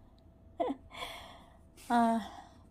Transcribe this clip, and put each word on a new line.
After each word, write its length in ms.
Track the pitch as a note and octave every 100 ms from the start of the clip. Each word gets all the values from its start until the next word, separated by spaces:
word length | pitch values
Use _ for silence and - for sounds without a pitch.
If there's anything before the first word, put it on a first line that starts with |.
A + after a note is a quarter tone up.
| - - - - - -
<laughs> 1300 | B4 C#4 - - - - - - - - - - -
아, 420 | A#3+ A#3 A3+ G3+ - - - -